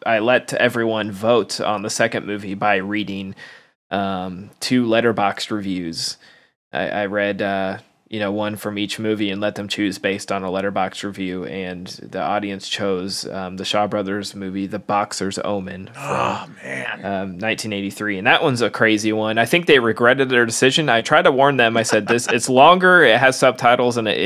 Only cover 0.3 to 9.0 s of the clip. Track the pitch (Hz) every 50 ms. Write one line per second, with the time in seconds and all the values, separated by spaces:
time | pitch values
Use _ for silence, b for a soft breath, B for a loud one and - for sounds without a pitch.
0.3 | 127 117 - - - - 117 120 113 117 113 113 110 107 104 107 101 95 110 113
1.3 | 120 117 98 - - - 107 - 107 101 101 113 - - 117 117 127 113 - 98
2.3 | 104 104 104 95 98 101 107 104 101 95 92 101 104 107 104 98 98 98 95 95
3.3 | 95 B B B B B B B B _ _ _ - 101 98 98 95 92 92 92
4.3 | 90 90 104 104 - _ - - 131 127 120 113 110 113 113 120 104 95 101 101
5.3 | 98 - - - 113 107 98 95 92 90 87 82 80 - - - - b b b
6.3 | b b b b b _ _ _ - 69 92 - - 101 104 95 104 104 101 101
7.3 | 101 95 107 98 98 95 95 95 101 113 - _ _ _ _ _ 110 107 104 98
8.3 | 101 107 104 107 107 98 - 104 104 101 107 98 - -